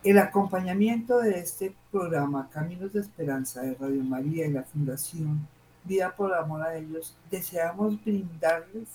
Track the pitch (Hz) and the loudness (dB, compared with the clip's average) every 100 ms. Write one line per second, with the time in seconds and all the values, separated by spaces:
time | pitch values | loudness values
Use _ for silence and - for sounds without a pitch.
0 | 190 202 196 202 190 185 180 190 220 233 | 10 8 8 2 2 0 0 2 4 2
1 | 233 247 220 180 170 - 190 - _ 196 | 2 4 4 0 -4 -6 -8 -8 _ -2
2 | 170 156 143 139 135 151 165 180 196 208 | 0 0 0 -2 -6 -6 -6 -6 -4 -4
3 | 202 - 147 135 131 123 131 127 135 139 | -4 -6 -4 -2 -4 -6 -6 -4 -2 -2
4 | 131 131 143 165 151 143 - 147 139 139 | -2 -2 -2 -2 0 -2 -4 -4 -2 -2
5 | - 170 156 151 151 _ _ _ 180 190 | -8 -4 -2 -2 -4 _ _ _ -2 0
6 | 180 - 196 175 156 156 160 160 156 160 | 0 -2 0 0 0 -4 -4 -6 -8 -10
7 | - - - 185 - 175 165 185 214 208 | -10 -16 -10 -8 -4 -2 -2 0 0 0
8 | 220 202 180 165 160 165 165 214 226 | -2 -2 -2 0 2 2 -4 -12 -12